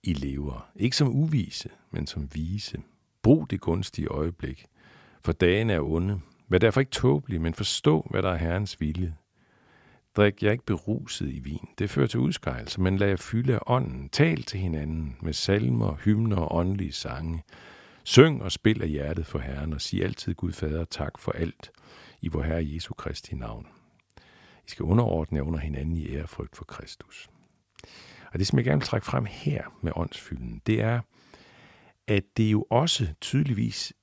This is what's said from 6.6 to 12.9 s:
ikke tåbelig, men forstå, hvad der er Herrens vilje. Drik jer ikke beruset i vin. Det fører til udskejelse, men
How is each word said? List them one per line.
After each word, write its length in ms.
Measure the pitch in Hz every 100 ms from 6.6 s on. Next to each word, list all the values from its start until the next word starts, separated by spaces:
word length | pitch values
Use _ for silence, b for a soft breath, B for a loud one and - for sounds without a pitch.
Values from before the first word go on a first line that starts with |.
| 110 127
ikke 120 | 135
tåbelig, 500 | - 127 147 - 87
men 120 | 82
forstå, 540 | 80 107 - - 78 -
hvad 100 | -
der 80 | 95
er 80 | 85
Herrens 440 | 82 90 101 -
vilje. 340 | 76 80 90 78 _ b b b b b b b _ -
Drik 280 | 104 -
jer 80 | 104
ikke 140 | 117 -
beruset 640 | 92 - 107 - - 76
i 100 | 67
vin. 280 | 67 76 - -
Det 100 | 101
fører 180 | - 113
til 120 | -
udskejelse, 600 | 147 - - 62 113 -
men 160 | 92